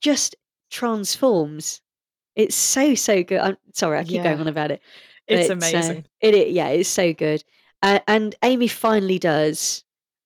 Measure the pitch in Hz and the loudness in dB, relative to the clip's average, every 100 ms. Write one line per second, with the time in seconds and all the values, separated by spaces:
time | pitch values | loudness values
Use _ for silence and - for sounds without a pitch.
0 | 294 285 - - _ _ _ - 240 220 | 0 0 -2 -8 _ _ _ -8 -4 -4
1 | 196 - 269 196 151 151 151 - _ _ | -4 0 2 2 0 -6 -10 -12 _ _
2 | _ _ _ - 220 220 - - 294 240 | _ _ _ -2 0 0 0 2 2 2
3 | - 196 180 185 190 190 _ - 170 151 | 2 0 0 -2 -2 -4 _ -4 -2 -2
4 | 165 180 175 151 156 156 151 143 _ - | -4 -2 -2 -2 -4 -4 -6 -6 _ -20
5 | - - - 214 170 180 165 170 165 160 | -20 -16 -2 0 2 0 -2 0 -2 -4
6 | - - 220 208 151 170 151 156 190 - | -12 -2 4 4 4 0 0 0 0 0
7 | 175 160 156 151 - _ _ - 196 202 | 0 0 -2 -2 -6 _ _ -2 2 2
8 | - 220 214 - 233 254 240 - 226 220 | 2 0 0 -2 0 2 0 0 0 2
9 | 190 185 175 147 151 156 - - _ _ | 2 0 0 2 0 -2 -6 -6 _ _
10 | _ _ | _ _